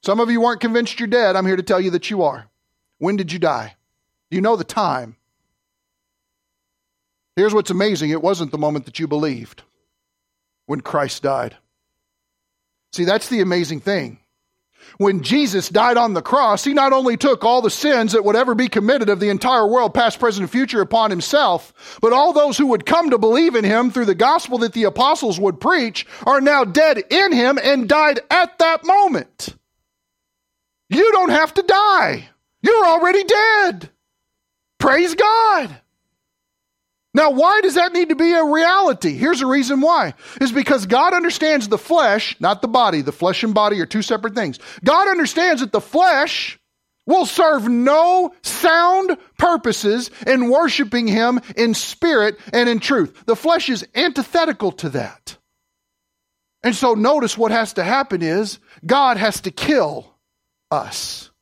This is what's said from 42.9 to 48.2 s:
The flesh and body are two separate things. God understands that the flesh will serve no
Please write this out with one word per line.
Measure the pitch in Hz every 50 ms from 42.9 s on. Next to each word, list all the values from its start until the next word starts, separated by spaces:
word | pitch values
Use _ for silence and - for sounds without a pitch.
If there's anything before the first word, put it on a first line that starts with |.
| 175 151
The | 139 139
flesh | 147 - 170 180 185 - -
and | 220 208
body | 214 208 208 208 202
are | 170 -
two | - 214 202
separate | - 233 214 202 226 202
things. | 247 214 156 123 - - - - - -
God | 247 294 339 392 392
understands | 381 349 311 - - 330 339 370 320 247
that | 262 208
the | - 208
flesh | - - - 302 359 370 320 269 294 - - - - - - _ _ _ _ _ _ _ _ _ _ -
will | 311 370 339
serve | 208 - - 349 311 311 269 208 240
no | 240 240 247 269 285 311 330 349 359 370